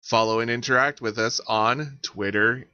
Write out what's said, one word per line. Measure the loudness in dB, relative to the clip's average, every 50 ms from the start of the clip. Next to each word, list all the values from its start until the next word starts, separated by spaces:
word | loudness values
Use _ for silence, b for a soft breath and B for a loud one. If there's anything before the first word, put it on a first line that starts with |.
Follow | _ 0 0 0 2 2 0 0
and | 0 0
interact | -2 -4 -2 0 2 2 2 0 -2 -4
with | -6 -6 -2 0
us | -2 -2 -2 -4 -4 0
on | 0 2 4 2 2 0 -4 -8 -10 -12
Twitter, | -14 -14 -8 -4 -4 -2 2 4 4 4 2 0 -8 _